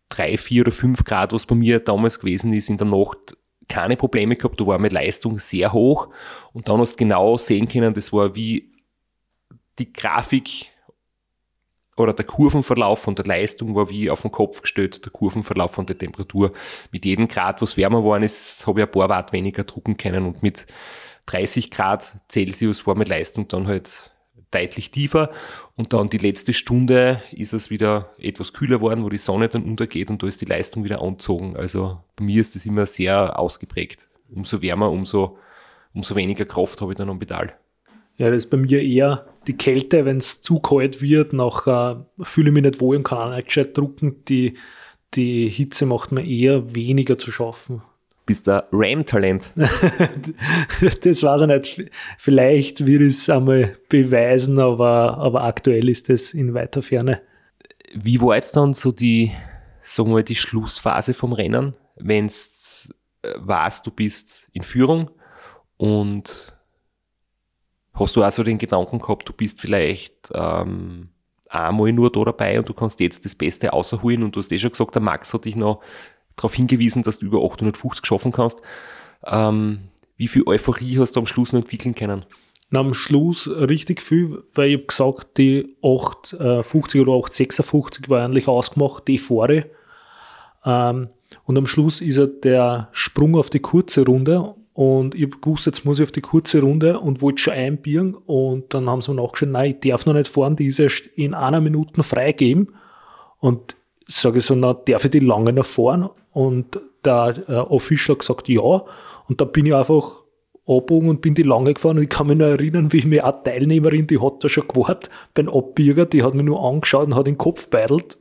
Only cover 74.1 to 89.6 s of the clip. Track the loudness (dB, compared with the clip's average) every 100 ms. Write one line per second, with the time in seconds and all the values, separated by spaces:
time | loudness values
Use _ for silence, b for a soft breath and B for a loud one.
74.1 | 0 -2 -6 -6 -4 -4 -4 -2 0 -2
75.1 | -2 -6 -8 -6 -2 -2 -2 B B B
76.1 | B B -8 -6 -2 0 2 2 0 -2
77.1 | -6 -2 0 0 -2 -4 -4 -8 -8 -2
78.1 | -2 0 0 -2 -2 B B B B B
79.1 | B -4 0 2 2 -2 -4 -10 _ _
80.1 | _ 0 2 4 2 2 -2 -2 0 2
81.1 | 0 -2 -2 0 0 -2 -6 -6 -6 -6
82.1 | -6 -10 b b b _ -2 0 -2 2
83.1 | 2 2 -2 -6 -2 0 0 -2 -6 0
84.1 | 0 0 -6 -8 0 2 0 -2 0 0
85.1 | 0 -6 2 4 4 -2 -2 0 2 0
86.1 | -10 -16 -4 0 0 0 -2 2 2 4
87.1 | 2 0 -2 -2 0 0 0 -2 -10 -2
88.1 | 0 2 0 2 0 0 0 -2 -2 -2
89.1 | -2 0 0 4 2